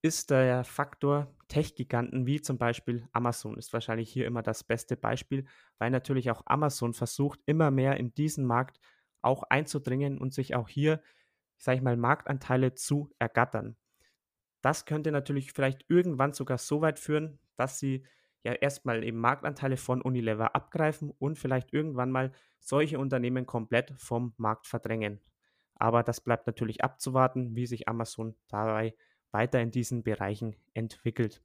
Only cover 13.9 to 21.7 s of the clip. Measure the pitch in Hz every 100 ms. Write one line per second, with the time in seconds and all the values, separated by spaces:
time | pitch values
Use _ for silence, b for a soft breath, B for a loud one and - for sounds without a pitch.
13.9 | _ _ _ _ _ _ _ 131 160 -
14.9 | 151 151 147 143 143 135 - 135 135 _
15.9 | 170 180 135 139 147 127 127 - 151 160
16.9 | 151 - 151 156 143 _ - 131 - 135
17.9 | 131 135 b b b 117 123 143 139 131
18.9 | 113 113 113 120 139 147 139 135 131 -
19.9 | 127 127 127 113 107 113 139 - 160 156
20.9 | 151 147 - 143 156 131 127 123